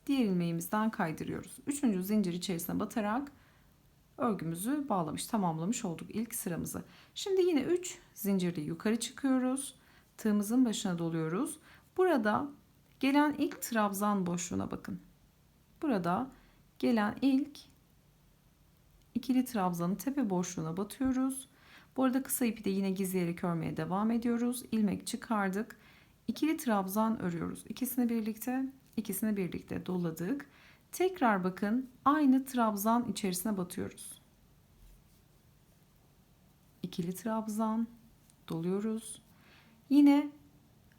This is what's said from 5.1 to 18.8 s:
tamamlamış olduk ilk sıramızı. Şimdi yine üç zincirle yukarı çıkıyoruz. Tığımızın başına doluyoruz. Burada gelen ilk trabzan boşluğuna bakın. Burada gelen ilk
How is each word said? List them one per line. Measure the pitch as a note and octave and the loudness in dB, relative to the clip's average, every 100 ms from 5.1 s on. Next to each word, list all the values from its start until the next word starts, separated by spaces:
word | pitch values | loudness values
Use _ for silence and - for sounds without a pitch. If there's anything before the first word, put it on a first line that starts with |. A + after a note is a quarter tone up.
| F3 - | -4 -2
tamamlamış | A3 F3 D#3+ F3+ B3 | 0 0 0 -2 -2
olduk | F#3 E3 F3 | -4 -6 -8
ilk | G#3+ A#3 | -6 -6
sıramızı. | - F#3 E3 - - - - - | -6 -6 -4 -6 -8 -12 -18 -18
Şimdi | - G4+ F#4+ | -10 -2 2
yine | F4+ D4 | 4 2
üç | - F4 - - - | 2 -2 -2 -14 -18
zincirle | - G3+ G3 F3 E3+ | -6 0 0 0 -2
yukarı | D3+ E3+ G#3+ A#3 | -6 -4 -2 -2
çıkıyoruz. | - - C4+ C4 B3+ C4 - - _ - _ - | -4 -4 0 2 2 -2 -6 -14 _ -20 _ -4
Tığımızın | G#3+ G#3 G3+ B3+ | 0 2 2 4
başına | A#3+ G#3 F#3+ E3+ | 4 2 -2 0
doluyoruz. | E3 E3 D#3+ F#3 D#4+ - - - _ - | 0 0 -2 -2 -4 -6 -18 -20 _ 2
Burada | F#4 C4+ G#3 - D4 - _ _ _ - | 4 4 2 0 -2 -10 _ _ _ -2
gelen | C4+ C#4+ D4 C#4+ | 4 6 4 2
ilk | D#4 - | -2 -4
trabzan | - A3+ G3+ G3 G#3 G3+ F3 | -2 2 2 2 0 2 0
boşluğuna | F3 - F#3+ - | -2 -4 -4 -4
bakın. | - - F3+ - _ _ _ _ _ _ - | -6 -8 -10 -12 _ _ _ _ _ _ -6
Burada | D4+ G3+ E3+ G3 C4 - - - _ - | 0 0 2 0 -2 -10 -20 -20 _ -2
gelen | B3+ A3+ G#3 - | 2 2 2 2
ilk | C4+ C4 D4 - - - _ _ _ _ _ _ _ _ _ _ | 2 2 0 -10 -20 -20 _ _ _ _ _ _ _ _ _ _